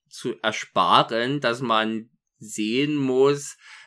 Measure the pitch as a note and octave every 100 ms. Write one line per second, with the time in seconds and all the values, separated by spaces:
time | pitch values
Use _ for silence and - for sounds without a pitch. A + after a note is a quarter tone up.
0 | _ - B2+ - A2 G#2+ - G2+ F2+ A#2
1 | D3 A2+ A#2+ C#3+ B2+ A#2 C3 A2 A2 A2
2 | A2+ _ _ _ G#2+ - G#2+ A#2+ D3 D3
3 | C3 B2+ C#3 C#3+ C#3 - - -